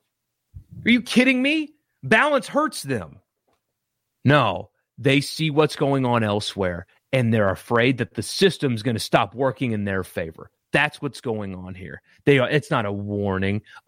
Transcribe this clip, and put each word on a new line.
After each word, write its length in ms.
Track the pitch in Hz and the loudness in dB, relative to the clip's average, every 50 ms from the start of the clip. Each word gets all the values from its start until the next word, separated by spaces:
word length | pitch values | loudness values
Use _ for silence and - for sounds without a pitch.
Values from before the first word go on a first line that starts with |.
| _ _ _ _ _ _ _ _ _ _ _ - - _ - - - | _ _ _ _ _ _ _ _ _ _ _ -20 -20 _ -20 -6 0
Are 60 | 220 | 2
you 100 | 240 247 | 2 2
kidding 400 | 240 - - 220 254 262 262 247 | 2 0 2 2 4 4 2 2
me? 320 | 262 285 311 311 302 285 - _ _ _ _ _ - | 0 0 0 -2 -4 -6 -12 _ _ _ _ _ -2
Balance 440 | 131 220 220 269 302 294 254 - | 2 2 4 4 4 2 0 -2
hurts 360 | - - 277 311 302 - - - | -2 -2 -2 -2 -2 -4 -8 -8
them. 380 | 135 127 107 82 73 - - _ _ _ _ _ _ _ _ _ _ _ _ _ _ _ _ _ _ _ _ - | -6 -6 -6 -6 -10 -14 -20 _ _ _ _ _ _ _ _ _ _ _ _ _ _ _ _ _ _ _ _ 2
No, 460 | 123 147 147 123 101 90 90 - - _ _ _ _ _ - | 4 4 4 4 2 0 -4 -8 -14 _ _ _ _ _ -4
they 240 | 113 139 135 147 143 | 0 2 2 2 0
see 260 | - - - 160 156 | -2 -4 -4 -4 0
what's 280 | 139 151 151 143 - | 2 2 2 2 0
going 280 | - 151 139 139 135 127 | -2 -2 0 0 0 0
on 180 | 120 120 117 110 | 0 0 0 2
elsewhere, 640 | 104 104 104 - - - 98 95 90 87 85 - - _ _ _ _ | 0 0 -2 -4 -6 -4 -4 -4 -4 -4 -6 -10 -14 _ _ _ _
and 220 | - 131 120 113 117 | -2 0 2 2 2
they're 160 | 110 101 98 | 2 2 2
afraid 500 | 90 - - - 120 113 120 135 131 113 | 0 -2 -4 0 2 2 4 2 2 0
that 140 | 117 - - | -4 -6 -6
the 100 | 117 104 | -8 -8
system's 600 | - - - 190 190 - - 151 135 117 107 104 | -6 -2 2 2 2 2 0 -2 -2 -2 -2 -2
gonna 160 | 127 113 101 | -4 -4 -4
stop 360 | - - - 139 113 98 - | -2 0 0 0 0 0 -2
working 380 | 117 135 131 - - 135 120 110 | -2 -2 -2 -2 -2 -4 -4 -2
in 120 | 104 101 | -2 -2
their 200 | 101 98 95 87 | -2 -2 -4 -4
favor. 460 | - - 98 87 82 - - - - _ _ _ _ - | -6 -8 -8 -8 -8 -10 -14 -20 -20 _ _ _ _ 0
That's 280 | 143 147 151 - - | 0 0 0 -2 -6
what's 220 | 147 139 - - - | -10 -10 -10 -8 -8
going 320 | 123 110 107 104 95 92 | -6 -6 -6 -6 -10 -10
on 200 | 92 90 92 98 | -12 -12 -14 -14
here. 280 | 98 95 73 69 - - _ _ _ _ | -14 -16 -16 -16 -18 -20 _ _ _ _
They 120 | 143 143 131 | 4 6 6
are, 120 | 123 - | 4 2
it's 200 | 151 151 - - | 0 -2 0 0
not 140 | 151 123 107 | -2 -2 0
a 80 | 101 104 | -2 -4
warning. 680 | 101 101 104 104 101 101 98 95 95 95 98 101 104 - - - - - | -6 -6 -6 -4 -2 -2 -2 0 0 0 -2 -2 -4 -6 -10 -18 -2 2